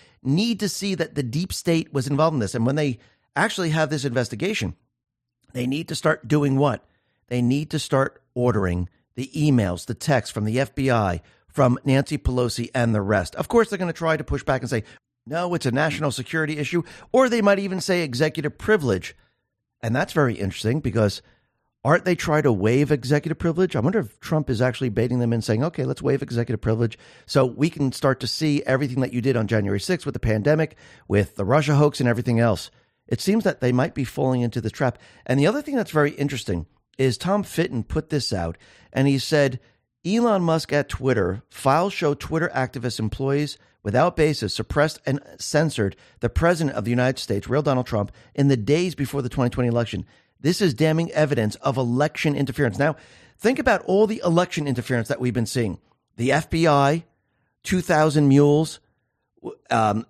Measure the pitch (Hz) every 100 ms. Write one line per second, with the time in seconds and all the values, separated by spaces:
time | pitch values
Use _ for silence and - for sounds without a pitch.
0 | _ _ 127 156 233 214 208 - 196 180
1 | 160 - 127 135 185 - - 165 165 139
2 | 135 143 160 151 101 123 117 147 147 117
3 | _ _ _ 135 196 190 170 160 151 147
4 | 135 120 117 110 175 214 92 - _ _
5 | _ _ _ _ _ 123 123 143 165 156
6 | 160 156 110 147 143 135 143 113 _ _
7 | _ _ - 123 120 139 151 156 - 135
8 | 135 - _ - 123 110 92 90 90 _
9 | _ - 135 156 151 127 98 87 - 117
10 | - 131 - - 107 120 135 - 131 117
11 | 101 87 - _ _ - 127 127 143 135
12 | 131 151 - 127 120 113 117 127 117 107
13 | 98 104 90 - 170 233 220 190 180 160
14 | 165 156 - 139 - 131 120 120 - -
15 | _ _ - 160 180 175 131 123 156 147
16 | 151 123 123 165 156 151 139 175 - -
17 | - 254 262 233 202 196 196 185 - 175
18 | 156 120 156 156 147 - - 214 131 95
19 | - - _ _ _ _ _ - 117 123
20 | 190 160 135 104 98 - 107 147 131 107
21 | 104 - _ _ _ _ _ _ 127 170
22 | 180 170 - 151 147 104 104 127 143 147
23 | 123 147 156 160 170 160 185 135 127 214
24 | 123 _ - 156 143 113 127 120 131 107
25 | 117 123 120 117 110 110 156 - 131 135
26 | 131 135 - 117 117 110 107 110 117 -
27 | - - - 143 131 117 156 156 135 -
28 | 139 131 123 - 156 147 - 131 139 127
29 | 123 123 123 120 104 113 101 98 - 180
30 | 147 - 117 107 123 156 156 - - -
31 | - 101 95 - 98 143 143 143 147 -
32 | 123 113 123 117 117 95 - _ _ _
33 | - 120 - 220 202 139 127 123 139 -
34 | 123 - 135 127 120 120 120 - 131 -
35 | - - - 131 151 269 294 269 185 156
36 | 143 - 143 135 - 90 82 _ _ -
37 | 131 120 170 208 190 - 165 123 - 151
38 | - 147 - 98 85 85 _ _ _ 131
39 | 139 135 - 151 139 127 _ _ _ _
40 | 165 220 233 196 170 160 - 143 139 -
41 | 127 117 90 101 - - 135 147 196 -
42 | 156 143 - 160 165 131 127 131 120 110
43 | 110 - 135 143 147 - _ _ 104 110
44 | 170 170 156 147 107 - 110 147 156 -
45 | - 139 - - - 147 160 - 98 -
46 | - - 117 - 165 175 151 107 110 120
47 | 127 131 - 101 - 135 147 127 123 110
48 | 101 - - - 139 131 101 156 180 151
49 | 135 139 123 - 123 - 123 117 117 95
50 | - _ _ _ 143 - 190 117 156 160
51 | 165 151 151 135 107 - 143 127 123 123
52 | 147 - 160 143 135 131 127 107 147 151
53 | - - - _ 208 269 247 202 - 190
54 | 214 220 180 165 180 - 147 123 - 123
55 | 110 123 123 117 113 131 110 82 _ _
56 | _ - 123 143 160 165 165 143 139 160
57 | - _ _ _ _ _ - 185 175 156
58 | 156 147 143 139 147 147 160 - _ _
59 | _ _ _ _ - - - 117 110 104